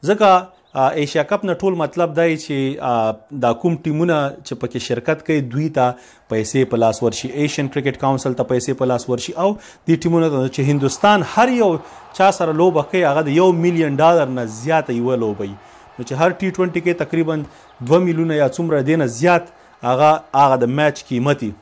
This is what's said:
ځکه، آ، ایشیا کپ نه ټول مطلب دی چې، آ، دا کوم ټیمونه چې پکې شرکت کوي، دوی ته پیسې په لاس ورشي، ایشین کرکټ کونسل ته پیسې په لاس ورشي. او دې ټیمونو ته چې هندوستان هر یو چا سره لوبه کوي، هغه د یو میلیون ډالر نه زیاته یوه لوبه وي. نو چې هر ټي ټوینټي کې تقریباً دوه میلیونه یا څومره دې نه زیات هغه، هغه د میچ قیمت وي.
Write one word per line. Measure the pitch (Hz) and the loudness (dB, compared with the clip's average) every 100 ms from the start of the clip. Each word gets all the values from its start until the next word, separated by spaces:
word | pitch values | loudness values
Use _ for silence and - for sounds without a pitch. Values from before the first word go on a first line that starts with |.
ځکه، | 143 208 208 185 180 _ _ | 0 2 6 4 2 _ _
آ، | 135 139 | 0 0
ایشیا | 156 143 160 | 0 -2 -2
کپ | 147 202 | -2 -2
نه | 202 | -2
ټول | 170 196 | -2 -2
مطلب | 175 147 175 170 151 | -2 -4 -2 -2 0
دی | 170 160 | 0 0
چې، | - 139 135 139 | -4 -4 -2 -4
آ، | 131 117 110 107 _ | -2 0 0 -4 _
دا | 143 123 | -2 -2
کوم | 117 180 165 | 0 -2 -2
ټیمونه | - 151 175 156 143 - | -4 -2 0 0 -2 -8
چې | - 131 | -14 -8
پکې | 123 123 | -8 -8
شرکت | - 120 120 156 - | -6 -4 -2 -4 -2
کوي، | 156 | -2
دوی | 131 131 156 | -2 -4 -4
ته | 147 123 123 - - _ | 0 0 -2 -16 -20 _
پیسې | 110 107 135 131 | -4 -2 0 0
په | 117 | 2
لاس | 113 107 | 2 2
ورشي، | 120 110 131 | -2 -2 -8
ایشین | 147 147 143 135 | -4 -4 -2 -4
کرکټ | 147 135 131 | -4 -4 -2
کونسل | 135 135 135 | -2 -2 -2
ته | 123 | -4
پیسې | 123 127 123 | -2 -2 -2
په | 131 | -2
لاس | 127 123 127 | -2 -2 -2
ورشي. | 123 - | -6 -6
او | - 190 208 - - - | -2 -2 -2 -12 -12 -2
دې | 165 | 0
ټیمونو | 175 165 160 | 2 2 2
ته | 143 131 | 0 -2
چې | 139 | -2
هندوستان | 135 147 135 - 202 208 156 | 0 2 0 2 4 4 2
هر | - 247 | 2 2
یو | 247 208 156 - - - | 4 0 0 -6 -20 -20
چا | - 190 | 2 2
سره | 190 165 | 2 -2
لوبه | 156 180 156 | 2 2 2
کوي، | 143 185 | -2 0
هغه | 165 143 | 2 2
د | 151 | 0
یو | 147 185 | 2 4
میلیون | 170 175 170 156 139 | 4 0 0 0 4
ډالر | 160 170 135 | 4 4 2
نه | 127 | -4
زیاته | 113 110 131 160 151 | -6 -8 -2 -2 0
یوه | 120 120 127 | -2 0 0
لوبه | 113 101 | -2 -4
وي. | 101 98 - - - | -8 -10 -20 -20 -20
نو | - | -16
چې | 120 | -10
هر | 135 170 | 0 0
ټي | 185 190 | 2 -6
ټوینټي | 180 180 175 | -2 -2 0
کې | 175 175 | -2 -2
تقریباً | 143 165 160 156 143 - - _ | -2 -2 -2 -2 -6 -14 -20 _
دوه | 123 165 | 2 2
میلیونه | 180 160 165 | 2 0 0
یا | 151 143 | 2 0
څومره | - 170 151 | 0 -2 0
دې | 139 | 0
نه | 160 135 | 0 0
زیات | 113 170 175 175 - - _ | 0 2 2 -2 -20 -20 _
هغه، | 120 127 151 156 - | -2 4 4 4 0
هغه | 135 139 131 | 2 4 4
د | |
میچ | 120 135 151 147 | 2 2 0 0
قیمت | - 123 131 143 | -6 -2 0 0
وي. | 110 98 | -4 -10